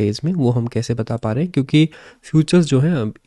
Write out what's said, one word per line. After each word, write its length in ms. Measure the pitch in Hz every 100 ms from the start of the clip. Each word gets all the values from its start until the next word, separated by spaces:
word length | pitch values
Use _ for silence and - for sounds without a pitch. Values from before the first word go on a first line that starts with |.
days 220 | 104 107
में। 100 | 156
वो 180 | 180 123
हम 160 | 120 117
कैसे 260 | 110 -
बता 240 | 117 113 117
पा 140 | 110
रहे 120 | 113
हैं, 80 | 175
क्योंकि 380 | 139 131 151 156 - - -
फ्यूचर्स 420 | - 156 156 180 151
जो 140 | 131
हैं 140 | 156
अब 200 | 160 107 -